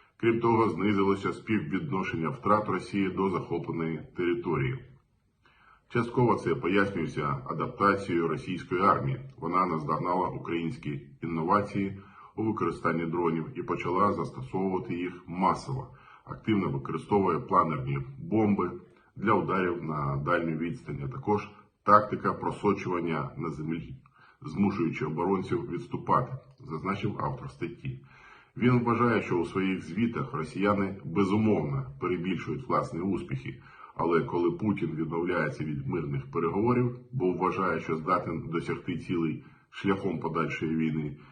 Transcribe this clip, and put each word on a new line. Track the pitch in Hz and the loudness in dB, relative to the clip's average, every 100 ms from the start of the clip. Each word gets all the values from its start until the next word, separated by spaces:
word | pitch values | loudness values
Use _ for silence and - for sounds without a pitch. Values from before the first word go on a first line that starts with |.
| _ _ | _ _
Крім | 113 113 | 2 4
того, | 117 113 107 | 4 4 4
знизилося | 85 101 98 98 95 92 | 2 2 4 4 2 0
співвідношення | - - 107 76 92 80 95 90 82 80 | -4 -2 -2 0 -4 -2 -2 -2 -2 -2
втрат | - 101 107 104 | -2 2 2 2
Росії | 92 - 101 95 | -2 -2 0 0
до | 90 95 | 2 0
захопленої | 87 - 82 73 80 80 78 - - | 0 -2 -4 -2 -2 -2 -4 -6 -2
території. | 87 85 92 76 65 65 - - _ _ _ _ _ _ _ - - | 0 0 0 0 0 -2 -10 -20 _ _ _ _ _ _ _ -20 -4
Частково | 120 113 131 120 | -2 0 4 4
це | 95 90 | 4 2
пояснюється | 73 82 98 98 95 78 78 71 69 - | 0 2 2 2 0 -4 -2 -2 -2 -4
адаптацією | 82 78 - 101 92 - 85 82 | -4 -4 0 2 2 0 0 0
російської | 76 - 85 - 90 | -2 -6 -8 -4 2
армії. | 98 78 67 - - - | 4 4 0 -4 -8 -8
Вона | 82 90 90 | -2 0 2
наздогнала | 80 76 78 87 90 85 | 0 -2 -2 0 0 0
українські | - - 85 82 67 73 69 - - | -4 -4 -2 -2 -4 -6 -8 -10 -8
інновації | 82 82 82 101 101 101 98 98 - - - - | -4 -2 2 2 2 -2 -2 -4 -14 -20 -12 -4
у | |
використанні | 110 101 85 82 85 82 82 | -2 0 -2 0 0 0 0
дронів | 85 85 80 73 | 0 0 0 -4
і | 73 | -6
почала | - 87 87 90 101 | -4 -4 -2 2 2
застосовувати | - 76 - 65 95 95 92 - | 2 -4 -8 -6 -2 0 0 -2
їх | 87 90 87 - | -4 -4 -8 -8
масово. | 87 95 80 - 67 65 - - - | 0 2 2 -2 -6 -6 -14 -20 -20
Активно | - 65 - 104 85 | -14 -6 2 2 2
використовує | 69 - 80 - 104 95 78 | -2 -4 -6 2 2 4 2
планерні | - 92 80 73 65 69 - - | 2 4 4 2 -2 -4 -4 -10
бомби | 82 104 107 98 - 90 - - _ - | 0 4 4 4 0 -4 -14 -20 _ -4
для | 98 | 2
ударів | 101 85 95 92 85 | 2 2 2 0 0
на | 78 78 71 69 | -4 -2 -2 -2
дальню | 73 87 82 78 | 0 0 0 -2
відстань, | 85 82 - 69 | -4 -6 -8 -6
а | 67 | -6
також | - - 104 - - - _ | -4 0 0 -2 -14 -20 _
тактика | - 104 107 95 98 | 6 6 6 -2 -2
просочування | 82 85 - 104 92 92 87 85 78 69 71 | -2 -2 0 2 2 0 -2 0 -2 -4 -6
на | 82 | -6
землі, | 73 78 82 62 65 - _ - - | -4 -4 -6 -6 -14 -18 _ -20 -16
змушуючи | - 78 101 - 80 69 | -6 0 2 2 0 0
оборонців | 78 78 87 95 - 120 - | -4 0 2 2 0 -2 -2
відступати, | 85 - - - 80 65 - - - | -6 -6 -6 2 2 2 -6 -14 -18
зазначив | 76 78 87 101 110 - | -10 -6 -4 -2 -2 -2
автор | 73 65 - | -4 -4 -10
статті. | - 85 - 65 - - - - - _ - | -8 -8 -8 -8 -8 -12 -20 -20 -20 _ 2
Він | 120 123 | 4 4
вважає, | 120 113 120 107 | 4 4 4 2
що | - 90 | 2 0
у | |
своїх | 82 95 95 92 | 0 0 0 0
звітах | - 90 117 78 69 | -4 0 0 0 -4
росіяни | 80 76 87 101 101 95 - | -4 -4 0 2 2 0 -4
безумовно | - 85 92 104 110 90 73 69 65 - | -2 2 4 4 4 4 2 -2 -4 -4
перебільшують | 87 90 90 82 76 71 - | -2 0 0 -2 -4 -6 0
власні | 80 71 82 | 0 0 -2
успіхи, | 95 87 - 135 - - - - - - | -2 -2 -2 -6 -6 -12 -14 -20 -14 -4
але | 85 85 | 2 2
коли | 69 87 87 | 2 2 2
Путін | 85 107 98 85 | 2 0 0 -2
відмовляється | 76 80 82 87 87 76 69 | -2 -2 -2 0 0 0 -2
від | 78 71 67 | -4 -4 -2
мирних | 90 73 69 - | -2 -2 -4 -4
переговорів, | 85 82 95 117 123 123 - - | -2 0 2 4 4 2 -2 -8
бо | 131 90 | 0 2
вважає, | 85 92 92 92 82 | 2 0 2 0 0
що | 82 80 | -2 -2
здатен | 80 90 90 82 76 | 0 0 0 -4 -4
досягти | 80 82 82 - 80 | -4 -4 -6 -4 -6
цілей | - 87 80 67 - - _ | -2 0 0 -2 -8 -20 _
шляхом | - 98 95 98 82 | -2 0 2 0 -2
подальшої | 82 80 76 - 80 80 | -2 -2 -2 -2 0 2
війни, | 80 76 73 - - | 2 0 -4 -8 -18